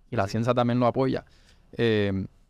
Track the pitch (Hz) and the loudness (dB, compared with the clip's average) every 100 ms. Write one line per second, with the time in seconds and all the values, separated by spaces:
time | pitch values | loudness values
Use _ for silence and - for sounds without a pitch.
0 | - 113 95 110 117 123 120 120 123 120 | -8 -4 -2 0 0 2 2 2 2 2
1 | 135 - - - - _ _ - 117 107 | 0 -2 -8 -20 -20 _ _ -2 0 2
2 | 101 95 101 _ _ | 0 -2 -6 _ _